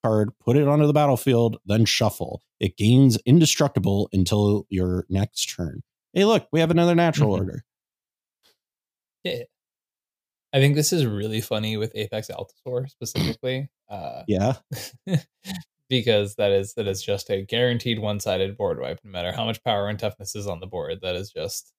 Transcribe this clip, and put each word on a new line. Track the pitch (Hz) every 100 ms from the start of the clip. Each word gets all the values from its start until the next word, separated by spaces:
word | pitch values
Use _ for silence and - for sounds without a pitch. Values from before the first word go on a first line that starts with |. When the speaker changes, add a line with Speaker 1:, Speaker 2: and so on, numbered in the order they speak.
Speaker 1:
card, | 120 107 107 -
put | - 135
it | 143
onto | 147 147
the |
battlefield, | 147 147 123 - 117 117 -
then | - 107
shuffle. | 110 - 110 - - - _ _
It | 101 -
gains | 104 127 135 107
indestructible | 123 165 156 - 147 - 95 98 101
until | 98 90 104 104 101 -
your | 95 90 90 -
next | 95 107 - -
turn." | - 82 - - _ _
Hey, | 180
look, | 202 214 -
we | 156
have | 165
another | 170 170 170
natural | 170 151 107
Speaker 2:
Mm-hmm. | 92 92
Speaker 1:
order. | - _ _ _ _ _ _ _ _ _ _ _ _ _ _ _ _
Speaker 2:
Yeah. | 180 165 - _ _ _ _ _ _ _ _ _ _
I | 139
think | 139
this | 143 151
is | 175 123
really | 104 107 110
funny | 107 107 107 107
with | 110
Apex | - 101 107 107
Allosaur | - - _ 127 123 135
specifically. | _ 117 - 160 117 127 131 139 _ _
Uh, | 101 73 - -
Speaker 1:
Yeah. | 95 107 - _ 131 - - -
Speaker 2:
<laughs> | 175 - _ 190 185 - _ _
because | 131 113 107 101 -
that | 101
is, | 98 101
that | - 101
is | 95
just | - 101 -
a | 98
guaranteed | 95 117 123 117 123 110
one-sided | 104 104 107 92 98 101
board | 98 80
wipe, | 64 87
no | 101
matter | 90 87
how | 98
much | 113 113
power | 127 104 101
and | 104
toughness | 107 - 101
is | 107 101
on | 85
the | 95
board. | 90 78 82
That | 92 90
is | 104
just | - 98 - _